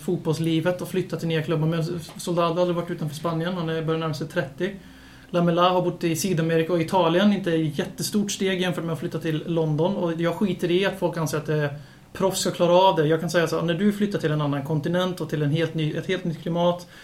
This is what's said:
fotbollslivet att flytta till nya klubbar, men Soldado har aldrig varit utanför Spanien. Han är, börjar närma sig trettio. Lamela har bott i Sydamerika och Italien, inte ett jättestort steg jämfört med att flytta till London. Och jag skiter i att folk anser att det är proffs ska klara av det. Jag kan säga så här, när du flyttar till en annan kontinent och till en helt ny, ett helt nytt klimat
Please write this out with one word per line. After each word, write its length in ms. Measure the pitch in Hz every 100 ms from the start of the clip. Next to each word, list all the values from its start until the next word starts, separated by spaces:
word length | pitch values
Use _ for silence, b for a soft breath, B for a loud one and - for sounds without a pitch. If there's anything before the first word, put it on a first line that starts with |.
fotbollslivet 840 | - 170 170 151 160 160 175 180
att 60 | 175
flytta 280 | 185 175 160
till 120 | 170
nya 140 | 160
klubbar, 240 | 151 156 160
men 180 | 165 156 160 - -
Soldado 380 | - 175 170
har 60 | 165
aldrig 160 | 180 170
varit 140 | 170
utanför 260 | 170 151 143
Spanien. 380 | 175 160 170
Han 140 | 185 160
är, 140 | 160
börjar 180 | 156 160
närma 140 | 160
sig 140 | 151 156
trettio. 420 | 175 - - 185 202 B B B B B
Lamela 380 | 175 170 170 180
har 120 | 180
bott 220 | 175 175
i 120 | 170 160
Sydamerika 560 | 196 165 165 165 165
och 80 | 175
Italien, 520 | 165 190 165 170 208
inte 200 | 190 170
ett 260 | 165 156 -
jättestort 520 | - - - 208 202
steg 300 | - 190 190
jämfört 240 | 185 175
med 80 | 165
att 60 | 156
flytta 180 | 170 165
till 240 | 160 151 175
London. 500 | 165 156 147 175 202
Och 160 | 175 165
jag 140 | 170
skiter 360 | 170 208 - 175
i 160 | 180 196
att 120 | 190
folk 180 | 175 170
anser 220 | 156 151
att 80 | 147
det 80 |
är 140 | 151 147 135 B B B
proffs 280 | - 185 190
ska 100 | 185
klara 220 | - 175
av 240 | 175 190 165
det. 100 | 151
Jag 140 | 160
kan 100 | 170
säga 160 | 175 160
så 100 | 160
här, 40 | 165
när 80 |
du 180 | 170 208
flyttar 260 | 202 208 160
till 140 | 160
en 80 | 151
annan 240 | 143 143
kontinent 560 | 139 156 151 175 185 180
och 80 | 156
till 120 | 151
en 80 | 147
helt 240 | 160 160
ny, 180 | 160 151
ett 140 | 160 160
helt 180 | 180
nytt 180 | 175 156
klimat 440 | 175 170 175 175 - B